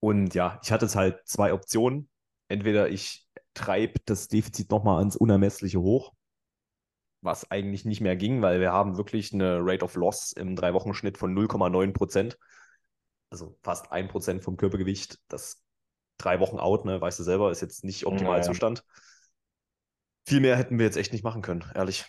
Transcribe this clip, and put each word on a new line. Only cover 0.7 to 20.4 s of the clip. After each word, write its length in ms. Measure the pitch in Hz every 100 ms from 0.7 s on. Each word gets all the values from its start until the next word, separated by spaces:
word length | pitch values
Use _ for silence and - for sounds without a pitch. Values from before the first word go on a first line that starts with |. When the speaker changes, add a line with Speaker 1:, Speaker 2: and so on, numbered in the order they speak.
Speaker 1:
hatte 140 | 110 110
es 100 | 104
halt 240 | 95 90 -
zwei 260 | - 101
Optionen. 560 | 95 - 113 120 139 147 _ _ _ _
Entweder 400 | 104 104 104 98
ich 400 | 98 - - _ - _
treib 460 | - - 98 113 - -
das 220 | 101 -
Defizit 420 | 107 - - 101
nochmal 280 | 104 104 87
ans 160 | 101 -
Unermessliche 640 | 113 101 98 - 98 90
hoch, 340 | 90 120 - _ _ _ _ _ _ _ _ _ _ _
was 300 | 92 87 -
eigentlich 340 | 98 101 98
nicht 160 | 110 107
mehr 160 | 104 92
ging, 240 | 104 131
weil 200 | 101 90
wir 120 | 92
haben 240 | 90 101 92
wirklich 380 | 104 113 98
eine 240 | 101 92 87
Rate 240 | 87 92
of 120 | 90 -
Loss 360 | 87 - -
im 240 | - 92 90
Drei-Wochen-Schnitt 600 | 90 92 - 98 101 95
von 160 | 92
null 140 | 92 104
Komma 200 | 107 92
neun 240 | 90 98
Prozent. 460 | 98 92 101 110 - _ - - _ _ _ _ _ _
Also 300 | 90 82 -
fast 300 | - 87 -
ein 160 | 80 95
Prozent 340 | 101 - 92
vom 140 | - 90
Körpergewicht, 600 | 98 98 92 98 - - _
das 340 | - - - _ _ _ _ _ _
drei 240 | 92 90
Wochen 180 | 92 -
out, 280 | 87 104 104
ne, 120 | 95
weißt 200 | 85 90
du 60 |
selber, 260 | 87 92 101
ist 100 | 85
jetzt 240 | - -
nicht 220 | 95 95 -
optimal 280 | 95 92
Speaker 2:
Ja, 40 | 87
ja. 40 |
Speaker 1:
Zustand. 420 | 87 87 92 120 _ - - _ _ _ _ _ _ _ _ _ _ _ -
Viel 140 | 143